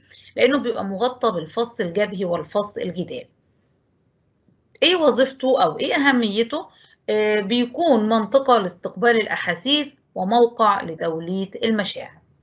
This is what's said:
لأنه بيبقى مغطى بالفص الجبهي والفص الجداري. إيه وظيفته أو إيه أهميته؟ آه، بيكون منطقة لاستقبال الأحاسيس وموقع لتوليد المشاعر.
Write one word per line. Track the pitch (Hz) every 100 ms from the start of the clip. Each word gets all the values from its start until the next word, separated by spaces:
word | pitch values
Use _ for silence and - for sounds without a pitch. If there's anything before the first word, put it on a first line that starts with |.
| _ - - -
لأنه | 240 285
بيبقى | 226 208
مغطى | 196 190 247 254 233
بالفص | 180 156 - 233 -
الجبهي | 180 175 208 190
والفص | 185 170 151 208 - -
الجداري. | 180 170 170 127 - _ _ _ _ _ _ _ _ _ _ _ _ _ _ -
إيه | 311 359
وظيفته | 302 214 262 - 262 254
أو | 170 151
إيه | 269
أهميته؟ | 320 277 247 220 202 233 302 - _ _ _ -
آه، | 214 214 214
بيكون | 196 240 240 - 339 233 214
منطقة | 226 202 277 269 233
لاستقبال | 180 - - - 233 233
الأحاسيس | 208 - - 170 254 294 285 - _
وموقع | - 190 233 233 233 214 196
لتوليد | 175 156 165 160 170 190 196 -
المشاعر. | 226 220 185 - - - _ _